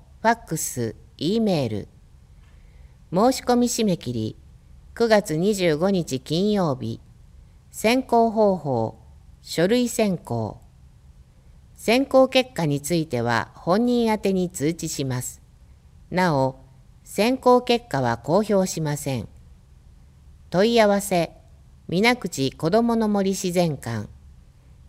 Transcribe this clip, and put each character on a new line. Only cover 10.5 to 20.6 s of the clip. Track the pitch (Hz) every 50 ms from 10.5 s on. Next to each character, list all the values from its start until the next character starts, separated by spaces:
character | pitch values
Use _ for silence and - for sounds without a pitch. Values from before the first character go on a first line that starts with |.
| - - - - - - - - - - - - - - - - _ - _ - - - - - -
選 | - - - 220 262 277
考 | - - 262 262 254
結 | - 262 247 254
果 | - - 170
に | 147 143 139
つ | - - 175
い | 170 156 -
て | - 120
は | 117 120 117 110 - - -
本 | - - 165 175 214 240
人 | 247 247 240 233 226
宛 | 220 214
て | - 196 190
に | 185 180 175
通 | - - 135 156 170
知 | 165 165 156
し | - - 139
ま | 131 123 127
す。 | 123 - - - - - - - - - - - _ - - - - -
な | - 180 185 180 151
お、 | 135 135 131 135 - - - - - - - - - _
選 | - - - 202 240 262 262
考 | - 247 247 247
結 | 247 247 240 233 240 -
果 | - 135
は | 131 120 117 117
公 | - - 160 202
表 | 220 208 208 190 190 190
し | - -
ま | 156 147 147 143
せ | - 139 135 117
ん。 | 92 - - - - - - - - - - - - - - - - - - - - - - - - -
問 | - 175